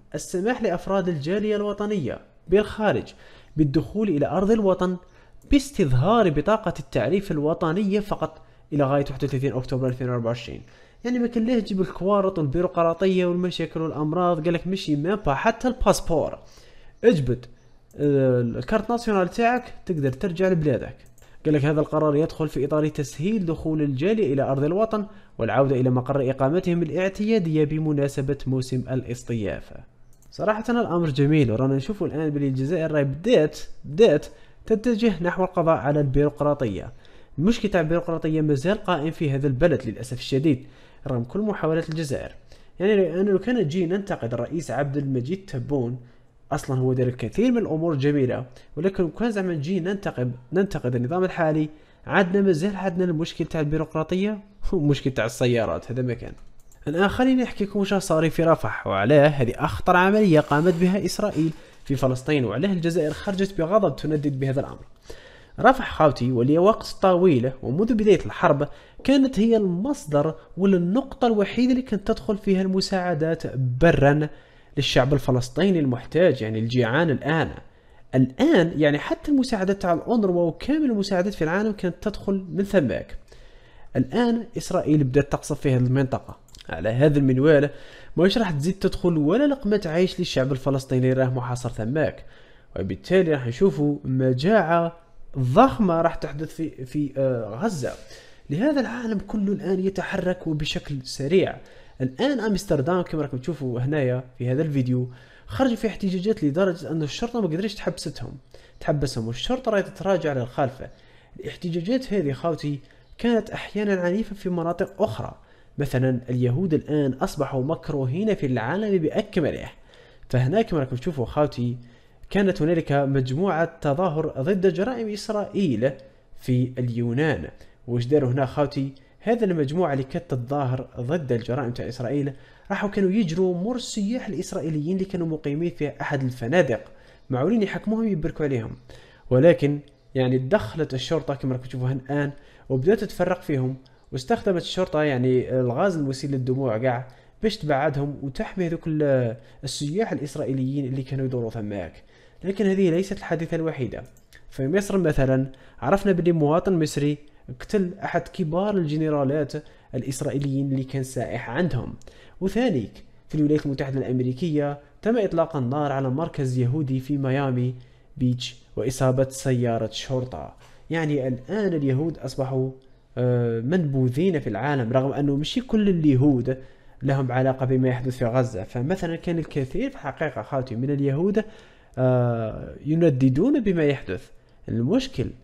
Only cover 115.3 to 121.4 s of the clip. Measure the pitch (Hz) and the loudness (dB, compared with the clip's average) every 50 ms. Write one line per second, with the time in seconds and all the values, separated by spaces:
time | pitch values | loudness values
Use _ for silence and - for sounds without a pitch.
115.3 | - - - - - - - _ - - 139 - - 127 127 131 127 120 123 - | -12 -16 -20 -20 -20 -20 -20 _ -6 -4 -4 0 0 2 2 2 2 0 -2 -2
116.3 | 127 123 123 123 120 151 190 180 156 127 - - 147 151 143 135 123 - - 196 | -2 0 2 2 2 2 0 2 0 0 0 0 0 0 2 0 0 -2 -4 -4
117.3 | - - 135 - 135 131 127 143 131 123 - - 147 143 135 123 131 175 214 220 | -2 -2 -4 -4 -2 -2 -2 -2 -4 -4 -4 -4 -4 -2 -2 -2 -2 -2 0 0
118.3 | 190 - - 135 127 117 107 123 160 196 220 214 196 185 156 147 - 196 220 - | 0 0 0 -2 0 0 -2 -2 -2 -2 0 0 2 2 2 0 0 -2 -2 -2
119.3 | - 190 151 110 78 60 - - - - - - - - - - - - - - | -2 -2 0 0 -2 -4 -8 -12 -16 -18 -20 -20 -20 -20 -20 -20 -20 -20 -8 -2
120.3 | - 123 127 131 170 220 226 - 175 156 135 131 131 123 - 180 160 135 117 - | 0 0 2 2 2 2 0 0 0 -2 -2 -2 -4 -6 -4 -4 -4 -4 -4 -2
121.3 | - 151 | 0 0